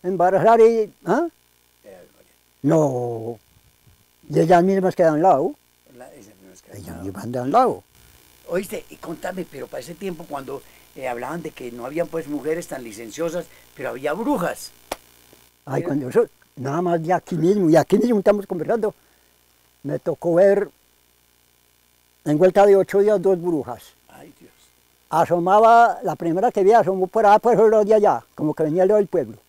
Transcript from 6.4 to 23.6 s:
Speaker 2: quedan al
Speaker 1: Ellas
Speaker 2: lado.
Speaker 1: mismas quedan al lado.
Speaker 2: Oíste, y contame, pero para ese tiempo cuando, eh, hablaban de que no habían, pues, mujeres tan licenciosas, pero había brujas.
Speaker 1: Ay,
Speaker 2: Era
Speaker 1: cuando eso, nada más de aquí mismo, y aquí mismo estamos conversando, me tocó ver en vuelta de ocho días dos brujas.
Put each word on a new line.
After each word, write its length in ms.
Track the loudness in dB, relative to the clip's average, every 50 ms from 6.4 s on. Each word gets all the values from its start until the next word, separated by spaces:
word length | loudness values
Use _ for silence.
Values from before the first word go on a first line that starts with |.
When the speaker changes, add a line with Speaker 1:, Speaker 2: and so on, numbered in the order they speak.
| _ -20 -20 -20
Speaker 2:
quedan 140 | _ _ -20
al 60 | -18
Speaker 1:
Ellas 140 | -18 -16 -16
Speaker 2:
lado. 80 | -12 -12
Speaker 1:
mismas 220 | -12 -12 -10 -12
quedan 180 | -8 -8 -6 -4
al 80 | 0
lado. 320 | 2 2 2 2 -2 -6 _ _ _ _ _ _ _ _ _ _ _ _ _ -8
Speaker 2:
Oíste, 360 | -8 -6 -6 -8 -14 -14 -14 -16
y 60 | -20
contame, 500 | -18 -14 -14 -14 -12 -12 -12 -10 -10 -12 -12
pero 180 | -14 -18 -16
para 140 | -14 -14 -16
ese 120 | -14 -16 -16
tiempo 320 | -12 -12 -12 -12 -12 -14
cuando, 340 | -14 -14 -12 -12 -12 -14 -14 -16 -20 _ _ _ _ _
eh, 120 | -12 -10
hablaban 340 | -10 -8 -8 -10 -10 -10 -10
de 100 | -12 -12
que 200 | -14 -12 -14 -14
no 140 | -14 -12 -14
habían, 220 | -10 -6 -6 -6
pues, 200 | -6 -6 -10 -8
mujeres 400 | -8 -10 -8 -6 -6 -6 -6 -8
tan 160 | -12 -14 -14 -14
licenciosas, 600 | -16 -16 -16 -16 -16 -10 -8 -8 -8 -8 -10 -12 -12 -20 -20 _ _ _
pero 140 | -12 -12 -10
había 240 | -10 -8 -6 -6 -6
brujas. 580 | -4 -4 -4 -4 -2 -4 -6 -8 -10 -16 -20 _ _ _ _ -16 -16 _ _ _ _ _ _ _ _ _ _ _ _ _
Speaker 1:
Ay, 160 | -6 -6 -4
Speaker 2:
Era 60 | -4
Speaker 1:
cuando 220 | -4 -6 -6 -6 0
eso, 160 | 0 0 0 0 _ _ _ _ _
nada 240 | -10 -8 -6 -4 -4
más 200 | -2 -2 -2 -2
de 120 | -2 -2 -2
aquí 220 | -4 _ -6 -4
mismo, 340 | -2 0 2 2 2 2 4
y 60 | 4
aquí 200 | 4 4 _ 0
mismo 220 | 0 2 0 0 2
estamos 260 | 2 2 0 0 -2
conversando, 480 | _ -8 -8 -4 -4 -4 -2 -2 -6 -6 _ _ _ _ _ _ _ _ _ _ _ _ _ _ _ _ _ _
me 160 | -10 -10 -6
tocó 360 | _ -6 -8 _ -4 0 4
ver 340 | 4 6 6 4 2 -2 -6 _ _ _ _ _ _ _ _ _ _ _ _ _ _ _ _ _ _ _ _ _ _ _ _ _ _ _ _ _ _ _
en 120 | -2 0
vuelta 280 | 2 2 4 4 6 6
de 100 | 6 6
ocho 240 | 4 4 2 0 0
días 220 | 2 2 0 2
dos 200 | 2 0 0 0
brujas. 420 | -2 -4 -4 -4